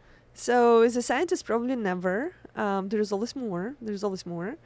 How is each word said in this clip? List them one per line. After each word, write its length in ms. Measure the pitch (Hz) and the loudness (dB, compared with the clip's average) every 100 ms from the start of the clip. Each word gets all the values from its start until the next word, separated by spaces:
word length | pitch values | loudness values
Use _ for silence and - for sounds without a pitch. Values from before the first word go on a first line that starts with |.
| _ - _ | _ -20 _
So 480 | - - 240 233 233 | -6 0 4 6 8
as 140 | 233 240 | 6 2
a 60 | |
scientist, 440 | 240 262 339 349 - | 0 0 0 -2 -2
probably 300 | 226 247 254 | -2 0 -2
never. 580 | 202 180 180 196 320 - - 220 | -2 0 0 -2 -4 -8 -14 -4
Um, 340 | 208 196 190 | -2 -2 -2
there's 220 | 208 208 | -2 0
always 240 | 196 233 277 | -2 -4 -6
more. 400 | 233 175 208 294 | -4 -4 -6 -8
There's 220 | 220 202 | -8 -4
always 220 | 208 190 175 | -4 -4 -8
more. 320 | 170 185 320 | -6 -6 -8